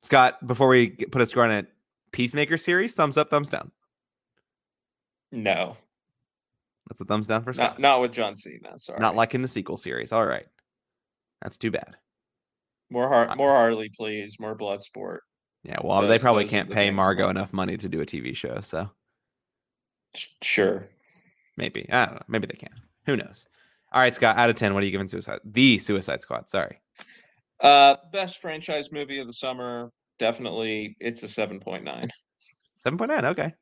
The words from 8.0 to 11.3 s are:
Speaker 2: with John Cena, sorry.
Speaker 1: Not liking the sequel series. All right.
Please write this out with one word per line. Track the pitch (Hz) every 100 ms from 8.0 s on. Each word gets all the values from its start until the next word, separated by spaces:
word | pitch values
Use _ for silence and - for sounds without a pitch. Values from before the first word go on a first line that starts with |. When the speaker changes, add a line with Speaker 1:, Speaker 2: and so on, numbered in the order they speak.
Speaker 2:
with | 127
John | 120 107 95
Cena, | - 60 50 -
sorry. | - -
Speaker 1:
Not | 110 113
liking | 113 131
the | 127
sequel | 120 92 78
series. | - 60 58
All | 113 104
right. | 60 - _ _ _ _ _ _ _ _